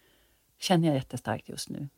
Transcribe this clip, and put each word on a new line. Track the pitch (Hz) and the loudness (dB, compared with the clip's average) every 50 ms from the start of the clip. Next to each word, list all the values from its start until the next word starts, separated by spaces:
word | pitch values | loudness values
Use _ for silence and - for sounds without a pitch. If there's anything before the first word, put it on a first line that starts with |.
| _ _ _ _ _ _ _ _ _ _ _ - | _ _ _ _ _ _ _ _ _ _ _ -10
känner | - - 185 165 165 160 | 0 2 4 4 6 4
jag | 147 | 2
jättestarkt | 131 127 - - 123 - 110 110 - - - | 2 0 -4 -10 -8 -4 -4 -6 -6 -6 -12
just | - - - - | -12 -12 -10 -10
nu | - - 143 139 _ | -8 -10 -10 -12 _